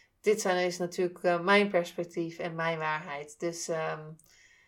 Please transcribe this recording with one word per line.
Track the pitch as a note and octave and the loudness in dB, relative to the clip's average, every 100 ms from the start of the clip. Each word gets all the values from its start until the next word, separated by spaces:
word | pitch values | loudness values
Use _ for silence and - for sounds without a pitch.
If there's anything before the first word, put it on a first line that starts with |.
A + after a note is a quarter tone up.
| _ _ | _ _
dit | G#3 G#3 | 0 2
zijn, | G3 F3+ F3+ | 2 2 2
is | F3 | 0
natuurlijk, | F3 - F3+ F3 | -4 0 -2 0
eh, | F3+ E3+ | 2 2
mijn | F3 G3+ G3+ | 6 6 6
perspectief | F#3 F3 - E3+ - E3 E3 | 2 0 -4 -8 -4 -6 -4
en | F3+ E3 | -8 -4
mijn | E3 E3 | -2 -2
waarheid. | D#3 D#3 C#3+ C#3+ D3 - | -2 -4 -6 -10 -12 -6
Dus, | E3+ E3 - | -4 -4 -4
ehm, | D#3+ D#3+ D#3 D#3 D#3+ _ _ _ _ | -4 -4 -6 -10 -18 _ _ _ _